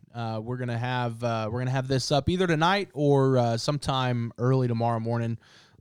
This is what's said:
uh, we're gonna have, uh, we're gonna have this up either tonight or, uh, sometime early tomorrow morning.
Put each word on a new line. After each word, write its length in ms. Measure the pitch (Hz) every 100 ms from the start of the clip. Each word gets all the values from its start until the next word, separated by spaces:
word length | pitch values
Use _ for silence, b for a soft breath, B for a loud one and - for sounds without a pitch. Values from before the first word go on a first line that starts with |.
| -
uh, 260 | 120 113 113
we're 140 | 110 123
gonna 180 | 123 117
have, 460 | 123 127 120 113
uh, 240 | 120 113 107
we're 100 | 120
gonna 100 | 127
have 180 | 135 131
this 240 | 135 -
up 160 | 143 135
either 180 | 180 185
tonight 440 | 156 165 202 190
or, 460 | 135 147 139 135 127
uh, 180 | 120 117
sometime 720 | - 147 - 135 127 120 117 -
early 320 | 123 131 127
tomorrow 320 | 117 117 117
morning. 380 | 113 117 117 117 b b b b